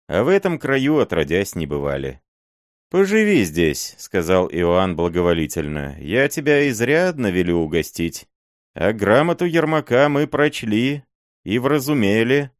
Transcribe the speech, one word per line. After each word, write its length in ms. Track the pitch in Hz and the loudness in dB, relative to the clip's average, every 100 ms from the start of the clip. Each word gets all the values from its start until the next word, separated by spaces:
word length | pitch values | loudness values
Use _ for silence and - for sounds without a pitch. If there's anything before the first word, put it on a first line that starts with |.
| - | -4
а 140 | 82 | 0
в 60 | 131 | 2
этом 300 | 190 190 165 | 2 0 -2
краю 400 | 151 135 135 151 | -2 0 2 0
отродясь 560 | 117 85 71 87 98 | 0 0 0 0 -2
не 120 | 87 76 | -4 -6
бывали». 540 | 73 71 69 67 65 _ _ _ _ _ _ _ | -4 -4 -4 -6 -12 _ _ _ _ _ _ _
«Поживи 540 | 175 196 220 208 175 | 0 2 2 4 2
здесь», — 500 | 90 78 80 69 - - | 2 2 0 0 -8 -16
сказал 500 | - 95 82 92 90 | -6 -4 2 2 2
Иоанн 480 | 82 85 90 92 80 | 0 2 2 0 -2
благоволительно, — 1000 | 87 85 87 85 76 85 73 76 71 69 | -2 0 0 0 -2 -4 -6 -6 -8 -10
«я 280 | 71 117 143 | -4 -2 0
тебя 400 | - 147 143 143 | -2 0 2 2
изрядно 600 | 110 120 156 185 156 107 | 0 0 0 0 -2 -2
велю 280 | 90 85 85 | 0 2 0
угостить. 680 | 80 82 - - 82 - - _ _ _ _ | 0 -2 -2 -4 -6 -6 -18 _ _ _ _
А 180 | - 92 | -2 -2
грамоту 520 | 113 98 120 165 170 | 0 2 4 2 0
Ермака 640 | 180 165 156 156 - 120 147 | 0 0 0 -2 0 2 2
мы 180 | 143 147 | 2 0
прочли 760 | 143 147 - 113 107 131 143 - _ _ _ | 0 0 -2 -2 0 0 -4 -10 _ _ _
и 140 | - 117 | -4 -2
вразумели, 920 | 131 147 131 147 101 107 117 139 139 | 0 0 0 0 2 2 2 0 -2